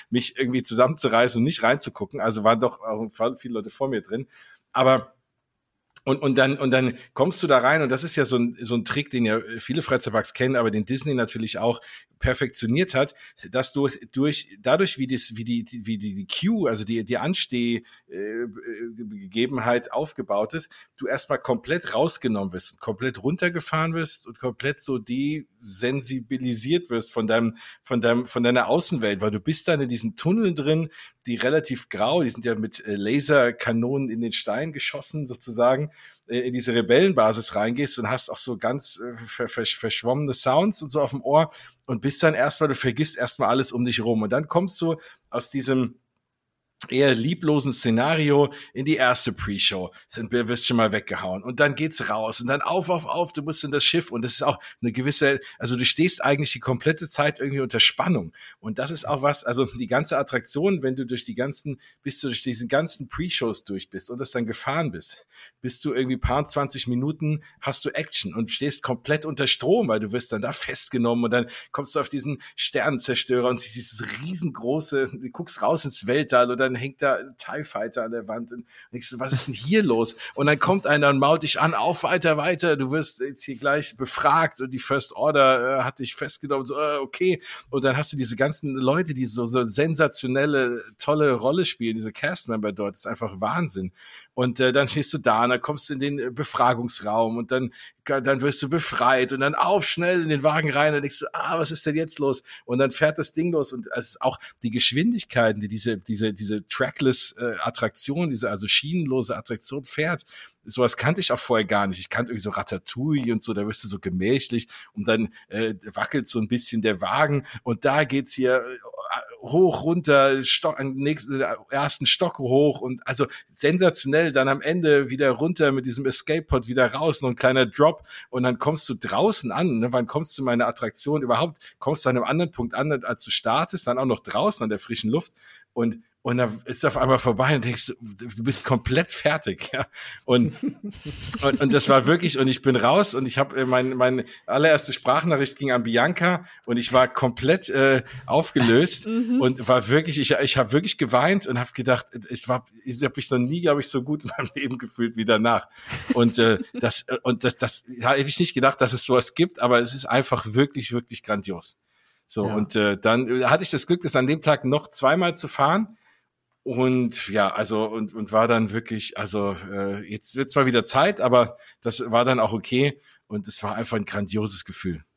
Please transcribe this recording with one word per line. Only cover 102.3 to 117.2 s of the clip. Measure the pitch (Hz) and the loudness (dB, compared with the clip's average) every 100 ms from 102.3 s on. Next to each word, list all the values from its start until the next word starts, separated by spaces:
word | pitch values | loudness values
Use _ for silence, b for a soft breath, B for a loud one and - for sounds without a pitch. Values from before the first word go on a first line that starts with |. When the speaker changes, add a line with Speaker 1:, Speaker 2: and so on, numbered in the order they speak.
| 131 - B - | 0 -6 B -4
Speaker 1:
Und | 123 | 0
dann | 135 | 0
fährt | - 156 156 | 2 0 0
das | 143 | -4
Ding | 156 175 | -2 0
los | 160 135 | 0 -2
und | 123 - 123 | -6 -10 -8
es | - | -8
ist | - | -4
auch | 127 - B B | -2 -4 B B
die | 117 | -4
Geschwindigkeiten, | 120 - 131 220 233 - 127 113 104 | 0 0 2 0 0 -2 2 2 2
die | 104 | -4
diese, | 107 117 104 | -4 -2 -4
diese, | - 104 110 | -4 -2 -2
diese | 101 104 107 - | -4 -4 -6 -4
Trackless, | - 127 - 135 127 - - | -4 -4 0 2 2 0 -4
äh, | 120 90 | -6 -4
Attraktion, | 120 - 110 - - 147 170 | -4 -2 -4 -2 -2 -2 -2
diese | 113 113 | -2 -4
also | 101 104 | -4 0
schienenlose | - 147 175 147 131 113 95 | 0 0 -2 0 0 -2 -4
Attraktion | - 110 - 139 131 | -8 -8 -8 -8 -8
fährt, | - 156 170 - B B B | -4 -4 -4 -10 B B B
sowas | - 123 120 - | -6 0 2 2
kannte | 143 180 | 0 2
ich | 180 | 2
auch | 123 | 0
vorher | - 113 101 | 2 0 2
gar | 104 101 | 2 0
nicht. | 90 | -4
Ich | - | -6
kannte | 117 120 | -4 -4
irgendwie | 110 | -6
so | 101 | -6
Ratatouille | 98 - 92 - 120 151 147 120 | -6 -6 -8 -8 -6 0 0 0
und | 110 | -2
so, | - | -2
da | 104 107 | -4 -2
wirst | - | -4
du | 101 | -4
so | 98 | -6
gemächlich | 95 90 98 131 - 120 - B B | -4 -2 2 0 0 -4 -6 B B
und | 104 110 | -6 0
dann, | 110 107 B B | 0 0 B B
äh, | 110 113 95 110 | -4 -4 -4 -10
wackelt | 101 107 143 - | -6 -4 -2 -2
so | 117 | -2
ein | 107 | -2
bisschen | 120 - 113 | -2 -2 0
der | 107 92 | 0 0
Wagen | 92 131 | 0 0